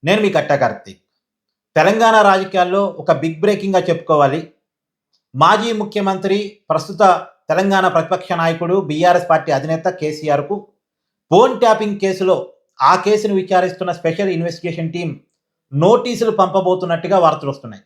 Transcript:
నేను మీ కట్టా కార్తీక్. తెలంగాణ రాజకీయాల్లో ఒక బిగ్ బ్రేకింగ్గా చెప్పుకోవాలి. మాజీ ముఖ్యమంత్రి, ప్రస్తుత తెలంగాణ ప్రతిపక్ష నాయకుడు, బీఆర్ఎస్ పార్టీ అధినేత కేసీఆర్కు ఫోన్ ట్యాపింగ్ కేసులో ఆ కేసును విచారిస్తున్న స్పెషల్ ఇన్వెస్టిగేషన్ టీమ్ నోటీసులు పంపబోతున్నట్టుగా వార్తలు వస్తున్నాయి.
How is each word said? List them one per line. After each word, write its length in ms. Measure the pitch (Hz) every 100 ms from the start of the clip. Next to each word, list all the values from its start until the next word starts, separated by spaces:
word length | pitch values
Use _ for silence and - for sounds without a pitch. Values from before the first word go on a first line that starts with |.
నేను 180 | 147 208
మీ 80 | 208
కట్టా 260 | 160 143 139
కార్తీక్. 460 | 120 104 - 95 _ _ _ _ _ _ _ -
తెలంగాణ 460 | 165 220 226 220
రాజకీయాల్లో 640 | 202 190 190 190 180 190 196
ఒక 260 | 165 147
బిగ్ 300 | 151 160 160
బ్రేకింగ్గా 400 | 208 202 196 185
చెప్పుకోవాలి. 720 | 170 170 - 151 139 233 - _ _ _ _ _ _ _ _ 131
మాజీ 360 | 156 208 233
ముఖ్యమంత్రి, 880 | 220 202 208 196 190 196 196 202 - _
ప్రస్తుత 580 | 160 156 180 202 170 - _ _
తెలంగాణ 380 | 160 196 196 185
ప్రతిపక్ష 440 | 165 160 180 -
నాయకుడు, 500 | 175 165 165 170 190
బీఆర్ఎస్ 480 | 160 151 175 175 -
పార్టీ 220 | 160 156
అధినేత 360 | 135 143 160 180
కేసీఆర్కు 800 | 180 151 156 156 143 147 202 - _ _ _ _ _ _
ఫోన్ 280 | 170 254 240
ట్యాపింగ్ 400 | 240 214 214 202
కేసులో 540 | 196 185 190 160 - _ _ _
ఆ 140 | 135 180
కేసును 380 | 196 214 214
విచారిస్తున్న 580 | 196 185 185 180 185 180
స్పెషల్ 380 | 170 165 165 196
ఇన్వెస్టిగేషన్ 640 | 175 170 170 175 165 165
టీమ్ 260 | 165 170 139 _ _ _ _ _
నోటీసులు 580 | 139 170 240 240 226 226
పంపబోతున్నట్టుగా 880 | 214 185 190 180 185 185 165 165 190
వార్తలు 300 | 165 143 143
వస్తున్నాయి. 340 | 139 117 101